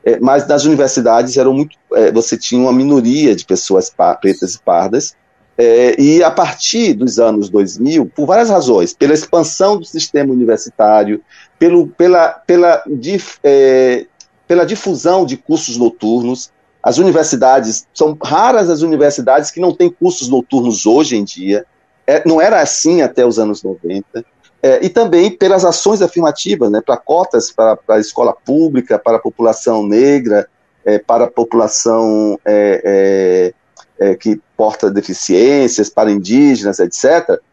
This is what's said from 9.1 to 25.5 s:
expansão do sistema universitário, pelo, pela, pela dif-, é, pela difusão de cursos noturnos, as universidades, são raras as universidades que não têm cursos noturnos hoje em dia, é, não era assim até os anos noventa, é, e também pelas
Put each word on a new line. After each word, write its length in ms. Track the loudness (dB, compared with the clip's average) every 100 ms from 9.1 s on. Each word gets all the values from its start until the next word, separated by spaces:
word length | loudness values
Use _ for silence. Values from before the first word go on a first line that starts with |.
expansão 640 | 0 0 -2 -2 0 0 0
do 60 |
sistema 480 | -6 -10 -4 -2 -2
universitário, 920 | 0 0 -2 -4 0 2 4 2 -4 _ -20 _ _
pelo, 280 | 2 2 0
pela, 420 | 0 2 4 2
pela 540 | -2 -2 2 4 2 -2
dif-, 520 | -10 -6 -8 -8 -4
é, 600 | 2 4 4 4 2 0 -6 _ -20 _ _
pela 180 | 0 0
difusão 580 | -4 -6 -4 0 0
de 120 | -2 -6
cursos 400 | -4 -4 -4 -2
noturnos, 760 | -2 -2 -4 -2 -2 -8 -10 _ _ _
as 160 | -2 2
universidades, 880 | 2 2 0 0 2 2 0 -8 -12
são 220 | -2 -2 -2
raras 480 | -4 0 2 2 0
as 120 | -2
universidades 680 | -2 0 0 0 0 0 0
que 100 | -4
não 120 | -4
têm 180 | 0 -2
cursos 380 | 0 -4 -2 -2
noturnos 580 | -2 0 -2 -2 -2 2
hoje 300 | 2 2 -2
em 80 |
dia, 400 | -6 -8 -4 -4 -4 _ _ _ -2
é, 160 | 0 2
não 140 | 2
era 200 | 2 2
assim 420 | 0 -2 0 0
até 240 | 0 0 0
os 120 | 0
anos 220 | -2 -4
noventa, 640 | -8 -10 -8 -8 -10 -14 -14 _ _ _
é, 220 | 0 2
e 40 | 0
também 420 | 0 2 2 2
pelas 340 | 0 0